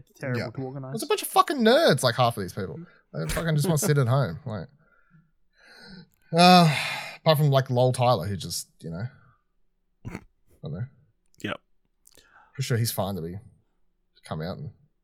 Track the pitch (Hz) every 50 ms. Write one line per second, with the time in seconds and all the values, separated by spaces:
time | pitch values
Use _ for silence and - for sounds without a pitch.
0 | 127 _ _ - - 131 123 117 92 - - - 131 131 135 143 131 131 131 220
1 | - 294 427 381 - - - 381 370 - 330 269 226 220 247 302 339 269 170 120
2 | - 123 113 - 123 120 - - 95 87 - 110 95 87 - 170 170 - _ _
3 | _ _ - 143 160 156 - 170 170 165 160 147 147 190 160 139 - 180 147 143
4 | 131 113 127 143 127 85 82 - - - 110 95 76 - _ _ _ _ _ _
5 | _ _ _ _ _ _ _ _ _ _ _ _ _ - - - - - - -
6 | - _ _ _ _ - 160 165 175 180 180 180 170 160 139 - - - - -
7 | - - - - - 165 156 139 156 143 135 135 131 - 127 123 127 127 120 -
8 | 123 123 123 95 76 98 101 87 - 85 80 - - _ _ _ - 80 82 85
9 | 110 123 - _ _ _ _ _ _ _ _ _ _ _ _ _ _ _ _ _
10 | - - - - - _ _ _ _ _ _ _ - - 71 - 120 135 _ _
11 | _ _ _ _ _ _ _ - - 104 - - _ _ _ _ _ _ _ _
12 | _ _ _ _ _ _ _ - _ _ _ - 131 - 127 110 117 110 - -
13 | 98 95 101 87 78 85 90 104 - - _ _ _ _ _ _ _ _ _ _
14 | _ _ _ _ - - - 78 80 87 98 - 143 - - _ _ _ _ _